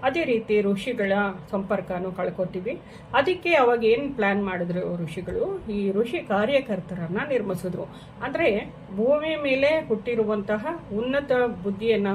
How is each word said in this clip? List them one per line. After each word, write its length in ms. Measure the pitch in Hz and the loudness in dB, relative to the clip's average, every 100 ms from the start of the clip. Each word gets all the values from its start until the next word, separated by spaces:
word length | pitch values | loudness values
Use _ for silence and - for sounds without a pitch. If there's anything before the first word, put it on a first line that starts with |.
ಅದೇ 200 | 262 269 | 0 0
ರೀತಿ 380 | - 233 220 208 | 2 0 2 2
ಋಷಿಗಳ 520 | 196 196 262 240 196 196 202 190 - | 4 0 -2 -2 2 2 2 -2 -4
ಸಂಪರ್ಕನೂ 600 | 202 196 202 185 180 185 | -4 -2 -2 -2 -4 -4
ಕಳ್ಕೊತೀವಿ. 680 | 180 180 175 180 190 190 330 - - - | -2 -4 -2 -4 -4 -6 -8 -10 -18 -2
ಅದಕ್ಕೆ 400 | 254 277 359 339 | 2 2 2 4
ಅವಾಗ 300 | 330 247 240 | 6 6 6
ಏನ್ 320 | 220 233 285 269 | 6 4 2 0
ಪ್ಲಾನ್ 300 | 202 202 196 | 2 2 0
ಮಾಡಿದ್ರು 580 | 185 175 175 175 175 | -2 -2 -2 -2 -4
ಋಷಿಗಳು? 680 | 165 - 180 180 311 392 277 | -6 -6 -6 -2 -2 -4 -4
ಈ 200 | 208 196 | -2 0
ಋಷಿ 280 | 196 233 349 | 0 0 -2
ಕಾರ್ಯಕರ್ತರನ್ನ 1000 | - 202 214 277 269 196 165 185 165 185 285 | -2 0 4 2 2 -6 -6 -8 -4 -4 -2
ನಿರ್ಮಿಸಿದ್ರು. 540 | 254 202 180 185 - - - - - | -2 -2 -4 -4 -6 -10 -12 -18 -10
ಅಂದ್ರೆ 500 | 247 311 330 208 262 - - 196 | -6 2 2 2 -2 -12 -12 0
ಭೂಮಿ 400 | 226 294 311 311 | 4 4 2 -2
ಮೇಲೆ 520 | 294 262 277 320 311 | 0 2 4 2 0
ಹುಟ್ಟಿರುವಂತಹ 960 | 214 220 233 214 214 202 208 254 330 - | -2 -2 0 0 0 0 -2 -2 -6 -6
ಉನ್ನತ 380 | 202 247 277 277 254 247 180 | -4 0 -2 2 2 2 0
ಬುದ್ಧಿಯನ್ನ 440 | 185 196 226 214 202 | -4 -2 2 2 2